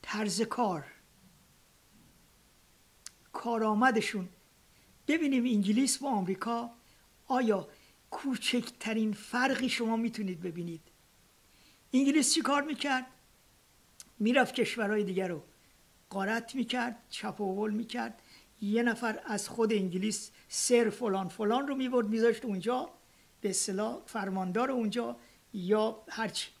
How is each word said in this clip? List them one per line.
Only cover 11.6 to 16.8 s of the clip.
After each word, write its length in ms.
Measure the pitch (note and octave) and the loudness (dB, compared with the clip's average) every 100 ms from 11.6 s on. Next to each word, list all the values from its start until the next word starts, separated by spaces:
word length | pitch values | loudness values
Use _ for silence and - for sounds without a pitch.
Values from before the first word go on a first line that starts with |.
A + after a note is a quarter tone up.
| - _ _ | -20 _ _
انگلیس 420 | C4 C#4 D4+ - | 4 6 4 4
چی 60 | D#4+ | 2
کار 220 | C4+ C#4+ | 2 0
می‌کرد؟ 440 | D4 C#4+ C#4+ C4 B3+ - _ _ _ _ _ _ _ _ - _ | 0 -4 0 -2 -4 -18 _ _ _ _ _ _ _ _ -20 _
می‌رفت 360 | A3 C4 B3 | 4 4 4
کشورهای 500 | - A3+ A#3+ G#3 G#3+ | 2 0 0 0 0
دیگر 240 | F#3+ F#3 F#3 | 0 -2 -2
رو 140 | D#3+ - _ _ _ _ _ _ | -6 -10 _ _ _ _ _ _
غارت 440 | G3 F#3+ A3+ A#3 | -4 -2 -2 -4
می‌کرد، 480 | C4+ A#3 B3 | -4 -2 -2